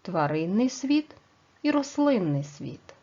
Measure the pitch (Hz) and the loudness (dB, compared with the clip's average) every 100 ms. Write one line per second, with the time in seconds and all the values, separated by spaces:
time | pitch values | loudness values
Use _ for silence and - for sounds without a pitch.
0 | - 175 143 156 170 208 254 - 277 294 | -4 -2 0 0 0 0 0 -2 0 0
1 | 302 - _ _ _ _ 294 294 277 - | 0 -20 _ _ _ _ 0 0 0 0
2 | 294 247 165 143 143 - 135 - - - | 2 2 2 -2 -4 -10 -12 -12 -18 -20